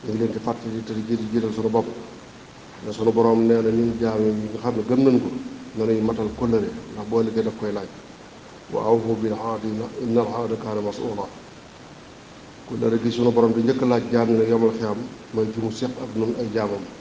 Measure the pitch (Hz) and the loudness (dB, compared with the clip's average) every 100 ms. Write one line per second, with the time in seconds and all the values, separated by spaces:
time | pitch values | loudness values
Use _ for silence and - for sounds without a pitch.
0 | 120 110 113 107 120 117 113 113 107 110 | -4 -2 -2 -2 -4 -4 -6 -6 -6 -6
1 | 107 113 107 113 110 110 107 113 - - | -2 -2 0 -2 -2 -2 0 0 0 -8
2 | - - - - - - - - 107 104 | -14 -18 -20 -20 -20 -20 -20 -12 -10 0
3 | 110 113 113 113 113 117 113 113 117 113 | 2 4 6 6 6 4 4 2 2 2
4 | 117 110 110 107 107 110 117 113 104 127 | 0 2 2 0 -4 -4 -2 -2 2 4
5 | 135 123 107 - - - - 113 110 113 | 6 4 2 -6 -10 -14 -12 -2 2 2
6 | 110 113 107 - 120 113 95 - - 107 | 2 0 -4 -2 0 2 0 -6 -12 -12
7 | 104 117 113 110 107 - 107 101 95 - | -2 0 2 0 -2 -2 -4 -4 -8 -14
8 | - - - - - - - 110 107 117 | -20 -20 -20 -20 -20 -20 -6 -2 2 2
9 | 110 110 110 104 113 110 110 107 120 - | 2 0 0 -2 -4 -4 -4 -4 -6 -6
10 | 123 113 107 113 113 110 110 107 104 98 | 0 2 2 -2 -4 -4 -4 -4 -4 -4
11 | 120 104 95 - - - - - - - | -6 -6 -8 -12 -20 -20 -20 -20 -20 -20
12 | - - - - - - - 117 117 113 | -20 -20 -20 -20 -20 -20 -12 -2 0 2
13 | 117 117 120 113 117 113 117 131 127 120 | 0 2 4 6 4 4 2 2 2 2
14 | 113 120 113 113 110 117 113 110 110 104 | 2 2 4 4 4 4 4 2 -4 -4
15 | 127 - - - 110 113 110 - 127 - | -8 -14 -6 -2 -2 -2 -4 -4 -6 -6
16 | 123 107 113 120 113 110 104 98 87 - | -6 -2 -2 -2 -2 -2 -2 -4 -8 -16